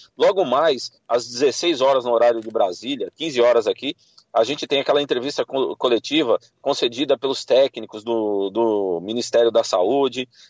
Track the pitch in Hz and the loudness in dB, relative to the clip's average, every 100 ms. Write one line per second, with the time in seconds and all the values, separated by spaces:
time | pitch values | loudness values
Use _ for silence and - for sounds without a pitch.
0 | - - 170 196 147 127 165 127 - _ | -12 0 2 2 0 2 2 0 -6 _
1 | - 120 117 120 139 - 170 139 131 135 | -4 -4 -4 0 0 0 -2 0 2 2
2 | 120 117 120 117 110 110 98 90 113 139 | 2 4 4 2 -2 -2 -2 -2 -8 -8
3 | 95 - 160 127 120 117 107 - 135 - | -8 -8 -4 2 4 4 2 -2 -6 -10
4 | _ _ _ 113 113 147 135 139 131 143 | _ _ _ 0 0 -2 -2 -2 2 0
5 | 143 127 131 143 123 135 98 101 131 113 | 0 -4 -4 -6 -4 -4 -4 -2 0 0
6 | - 147 127 101 _ _ 139 143 127 117 | 0 0 2 0 _ _ -4 -2 -2 -2
7 | 135 131 139 127 - 123 135 - 110 110 | -2 -2 -2 -4 2 2 2 -2 -14 -10
8 | 107 117 107 101 98 104 113 104 98 85 | -4 -2 0 0 -2 0 0 0 0 -2
9 | 92 120 - 117 117 113 110 95 101 139 | -4 -6 0 2 4 2 0 0 2 2
10 | 135 123 127 _ | 0 -2 -10 _